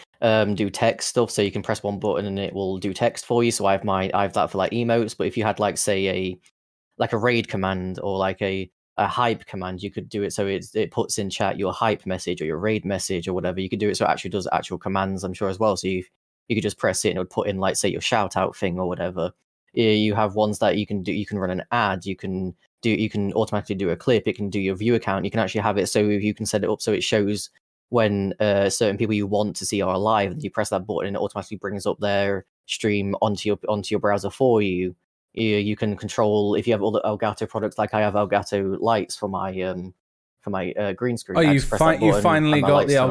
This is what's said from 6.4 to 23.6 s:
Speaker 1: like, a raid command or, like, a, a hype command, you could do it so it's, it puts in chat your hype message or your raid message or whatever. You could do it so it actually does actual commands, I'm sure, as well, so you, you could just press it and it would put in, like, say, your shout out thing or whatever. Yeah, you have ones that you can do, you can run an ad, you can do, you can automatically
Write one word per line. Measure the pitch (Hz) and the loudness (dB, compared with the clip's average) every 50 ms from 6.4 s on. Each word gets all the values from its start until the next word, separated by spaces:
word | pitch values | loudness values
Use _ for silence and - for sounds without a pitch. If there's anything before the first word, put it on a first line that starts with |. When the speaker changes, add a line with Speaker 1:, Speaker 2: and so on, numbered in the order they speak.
| _ _ _ _ _ _ _ _ _ _ _ - | _ _ _ _ _ _ _ _ _ _ _ -2
Speaker 1:
like, | 120 - - | -2 0 0
a | 107 | 2
raid | 104 123 123 117 107 - | 2 4 2 2 0 0
command | - 98 95 95 95 92 92 92 90 - | -2 -2 0 0 0 -2 -4 -6 -6 -6
or, | - 98 98 95 | -4 -4 0 0
like, | 95 95 92 - | 0 0 0 -2
a, | 104 98 98 98 92 - _ _ _ _ _ - | -2 -2 -2 -4 -6 -8 _ _ _ _ _ -2
a | 101 98 | -2 0
hype | - 120 123 117 110 - - | 0 0 0 0 0 -2 -6
command, | - - 95 90 92 92 87 | -12 -8 -6 -6 -6 -6 -6
you | 98 98 | -8 -8
could | - - 82 - | -8 -10 -10 -6
do | - 104 | -4 -4
it | 101 90 | -4 -2
so | - - 101 | -2 -2 -2
it's, | 98 98 87 95 - - | 0 -2 -4 -4 -4 -2
it | 107 104 85 | -2 -2 -2
puts | - 120 104 - - - | -2 -4 -4 -2 -4 -4
in | 101 95 | -4 -6
chat | - - 107 98 92 85 | -2 -2 -2 -2 0 0
your | - 90 | -2 -4
hype | - - 117 113 104 - - | -2 0 0 0 0 0 -2
message | 95 92 87 - 92 92 85 | -6 -6 -4 -4 -4 -4 -4
or | - | -4
your | 78 80 80 | -4 -4 -2
raid | 95 110 110 104 87 | 0 0 0 0 -2
message | 95 98 90 - - 95 87 85 | -2 -4 -2 -2 -4 -4 -4 -2
or | 98 | -2
whatever. | 90 90 90 90 87 95 | -4 -2 -2 -2 -4 -4
You | 95 92 | -4 -4
could | 117 101 | -2 -2
do | 104 104 | 0 -2
it | 92 | 0
so | - 110 | 2 2
it | 98 | 0
actually | 82 - - 92 | 0 0 -2 -6
does | 90 98 87 - | -6 -4 -2 0
actual | - - - - 92 85 | -2 -2 -2 -4 -10 -6
commands, | - 98 95 98 98 95 95 92 98 | -6 -2 0 0 0 0 -2 -4 -6
I'm | 95 | -6
sure, | 92 - 104 95 | -4 -4 -4 -4
as | 95 90 | 0 2
well, | 110 107 98 | 2 2 2
so | 90 - 95 | 0 -2 -2
you, | 95 92 90 - _ _ _ _ _ _ _ - | -4 -4 -6 -8 _ _ _ _ _ _ _ -2
you | 104 | -2
could | 107 | 0
just | - 104 - - | 0 -2 -2 0
press | - 107 95 - - | 0 0 0 2 0
it | 104 | 0
and | 85 | 0
it | 92 | 0
would | 92 - | -6 -4
put | - - 90 104 | -4 -2 -2 -2
in, | 95 95 | -2 0
like, | 95 95 - | 0 0 0
say, | - - 101 | 0 0 0
your | 87 85 | -2 -2
shout | - - 127 110 101 92 - | -2 0 0 0 0 0 0
out | 95 95 - - | -2 -2 -2 -2
thing | - 101 92 85 92 | -4 -4 -4 -2 -2
or | 92 | -4
whatever. | 87 90 87 85 90 92 92 82 90 - _ _ _ _ _ _ _ | -4 -4 -4 -4 -4 -2 -4 -4 -4 -6 _ _ _ _ _ _ _
Yeah, | _ 120 117 110 | _ 2 4 4
you | 107 107 107 107 101 | 4 4 2 2 2
have | 110 107 101 98 | 2 0 0 2
ones | 107 107 104 104 - | 0 0 0 0 2
that | 113 101 87 | 2 2 2
you | 101 104 | 2 -2
can | - 107 98 | -2 -4 -4
do, | 87 104 | -4 -4
you | 80 98 101 | -4 -4 -4
can | - 104 98 | -4 -4 -4
run | 95 90 | -2 -2
an | 92 90 - - | -4 -6 -4 -2
ad, | 120 120 110 101 95 90 82 | 0 0 0 0 0 -4 -6
you | 98 92 | -8 -8
can | - - 98 92 92 92 92 85 _ _ _ _ _ | -8 -6 -6 -6 -4 -6 -6 -8 _ _ _ _ _
do, | - 113 | 0 0
you | 107 - 110 107 | 2 2 0 -2
can | - 104 101 98 | 0 -2 -2 0
automatically | - - 110 - - 104 | 0 0 0 0 -2 -4